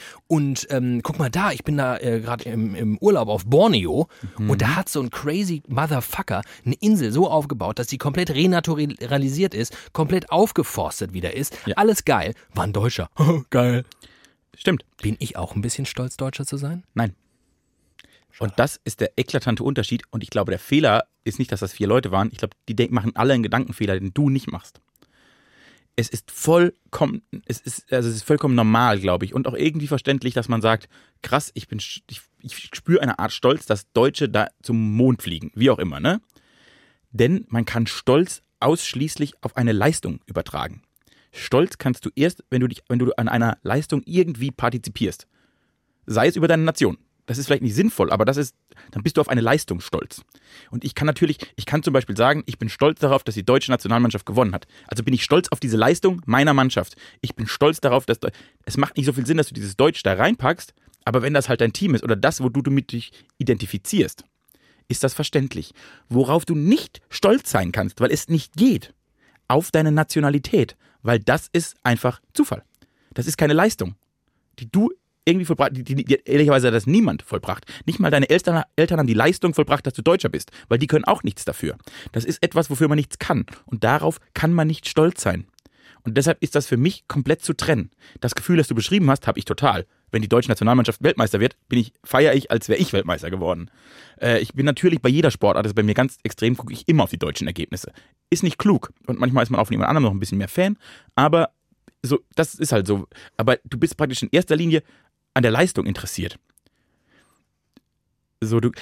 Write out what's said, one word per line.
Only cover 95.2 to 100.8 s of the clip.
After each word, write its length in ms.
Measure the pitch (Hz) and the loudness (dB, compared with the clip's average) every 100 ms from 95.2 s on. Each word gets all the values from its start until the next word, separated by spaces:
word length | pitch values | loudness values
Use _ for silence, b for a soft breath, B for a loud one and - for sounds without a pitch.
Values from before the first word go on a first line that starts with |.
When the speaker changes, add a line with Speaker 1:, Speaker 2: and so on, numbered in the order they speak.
| 156 | 2
Speaker 2:
Sportart, 360 | - 101 - 104 | 2 2 2 0
das 60 | |
ist 40 | 104 | 0
bei 60 | |
mir 100 | 107 | 2
ganz 240 | 104 - - | 2 0 -2
extrem, 340 | 107 - 113 127 | -10 -2 -2 -2
gucke 160 | - | -6
ich 160 | 117 - | -10 0
immer 140 | 160 | 0
auf 80 | 98 | 0
die 80 | - | -2
deutschen 280 | 80 - - | -6 -6 -6
Ergebnisse. 460 | - - 92 - b b b - | -6 -8 -10 -12 b b b -2
Ist 120 | 165 | 0
nicht 140 | 175 - | 0 0
klug 380 | 202 156 - - - | 4 2 0 -14 -8
und 120 | 123 | -2
manchmal 240 | 123 131 | 0 2
ist 80 | 117 | 0
man 100 | 127 | 0
auch 60 | 107 | 0
von 80 | |
jemand 160 | 107 - | 0 2
anderem 140 | 156 | 2
noch 80 | 117 | 2
ein 80 | 98 | 0
bisschen 180 | 98 98 | -2 -4
mehr 100 | 95 | -2
Fan, 300 | - 190 208 | 0 0 -2